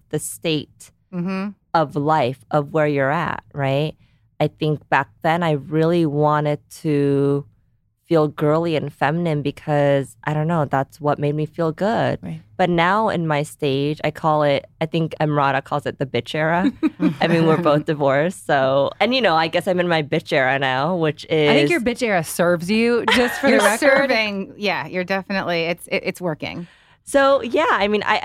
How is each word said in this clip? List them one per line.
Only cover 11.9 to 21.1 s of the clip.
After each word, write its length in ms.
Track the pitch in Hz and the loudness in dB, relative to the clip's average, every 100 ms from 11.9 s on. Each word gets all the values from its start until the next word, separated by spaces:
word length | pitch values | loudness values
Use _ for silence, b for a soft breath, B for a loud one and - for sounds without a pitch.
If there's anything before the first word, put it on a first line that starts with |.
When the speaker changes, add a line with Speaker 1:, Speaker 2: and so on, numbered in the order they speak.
| 226 135 - | 0 -2 -2
Speaker 3:
Right. 180 | - 160 - - | -8 -12 -14 -2
Speaker 1:
But 140 | 180 | 0
now 400 | 175 170 202 220 | 2 2 2 0
in 180 | 170 165 | -2 -2
my 160 | 147 | -2
stage, 560 | 151 - 147 135 143 151 151 | -4 -4 -2 -2 -2 -2 -4
I 60 | |
call 320 | 151 165 151 | -2 0 2
it, 220 | 147 139 - _ | 2 0 -4 _
I 60 | 160 | -4
think 280 | 165 160 - | -2 -4 -2
Emrata 420 | 156 147 139 139 | 0 2 2 0
calls 240 | - 147 135 | -2 -4 -4
it 140 | - | -6
the 60 | 135 | -4
bitch 280 | 120 123 | -4 -4
era. 380 | 156 156 170 196 - 320 - | -2 0 0 0 -2 -6 -2
Speaker 2:
<laughs> 240 | 180 151 | -4 0
Speaker 1:
I 80 | 170 | 0
mean, 180 | 165 165 | 2 4
we're 160 | 160 | 4
both 220 | 170 147 | 4 2
divorced, 640 | 151 147 143 135 165 - - | 0 0 2 2 0 -4 -2
so, 460 | 143 135 135 139 - | 2 2 2 0 0
and, 120 | 214 | 0
you 60 | 262 | 2
know, 140 | 208 160 | 2 2
I 140 | 165 | 2
guess 180 | 175 185 | -2 0
I'm 140 | 180 | 0
in 80 | 175 | 2
my 120 | 160 | 0
bitch 300 | 147 160 - | 0 -4 0
era 260 | 156 131 135 | 0 2 2
now, 360 | 135 131 147 185 | 0 0 0 0
which 300 | 156 | -2